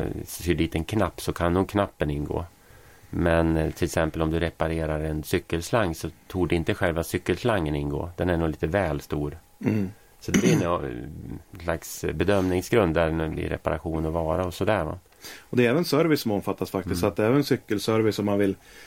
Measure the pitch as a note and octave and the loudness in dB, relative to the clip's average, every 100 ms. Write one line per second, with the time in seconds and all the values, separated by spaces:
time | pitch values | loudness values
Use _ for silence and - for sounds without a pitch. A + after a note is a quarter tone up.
0 | - - - - F2 D#2 E2 E2 D#2+ G#2 | -2 -6 -10 -6 -2 0 2 0 -2 0
1 | F2 - - - E2+ F2+ F#2 G2+ G2 - | 0 -2 -6 0 2 2 2 2 0 0
2 | D2 D2 D2 D#2 E2 - - - - - | -2 -2 -4 -4 -6 -12 -20 -20 -20 -20
3 | - E2+ E2+ E2 E2 D#2+ D#2 - E2 - | -8 0 2 4 4 2 0 -2 -2 0
4 | D#2+ D#2+ D#2+ E2 E2 - D#2+ E2 D#2 D2+ | -2 0 0 0 -2 -2 -4 -2 -2 -2
5 | D#2 D#2 D2+ F2+ - E2 - A#2+ F#2+ D#2+ | -2 -4 -2 -2 -2 -6 0 0 0 -2
6 | E2 - - F#2 E2+ E2+ D#2+ G2+ F2+ E2 | -8 -10 -8 -2 2 2 0 0 0 0
7 | E2 F2+ - F2+ A#2+ G#2 D2+ D2 C#2+ C#2+ | -2 -2 -2 0 2 0 0 -2 -2 -4
8 | E2+ - F2+ E2 E2 D2+ D#2+ G2 F2 C#2+ | -6 -2 0 2 0 0 0 0 0 -2
9 | - D2+ D2 D#2 - - - G#2+ F#2+ - | -4 -4 -4 -8 -18 -6 -2 0 -2 -8
10 | - - - F2+ - D#3+ F2 F2 C#2 A#1+ | -20 -14 -2 2 4 4 4 0 -2 -6
11 | B1+ E2 - - - - E2+ E2 - - | -8 -12 -12 -12 -14 -12 -4 -4 -4 -6
12 | E2+ D#2 F#2 G2+ F#2 F2+ - A#2+ F2+ D#2+ | -4 0 2 4 4 0 2 4 4 4
13 | D#2+ D#2+ D#2+ D2+ E2 D#2+ D#2+ D#2+ D#2+ D#2+ | 2 2 -2 -2 -4 -4 -2 -2 -2 -2
14 | D#2+ E2 D#2 E2+ F#2 - G2 G#2 D#2 F2 | -2 0 0 0 -2 -2 0 0 -2 -6
15 | _ - - - - A#2+ A#2+ D3 F3 C#3 | _ -20 -18 -18 -4 2 4 2 2 2
16 | E3 C#3+ A2+ G#2 G2+ F#2 F#2 F#2+ F#2 F2 | 2 2 2 -2 -2 -4 -2 -4 -2 0
17 | G2+ F#2+ G#2+ C#3 C#3 A#2+ - G#2 - A2 | 0 2 2 4 2 -2 0 -2 2 2
18 | A2 G2+ G#2 G2+ G2 G2 - - | 2 2 0 2 2 0 -8 -20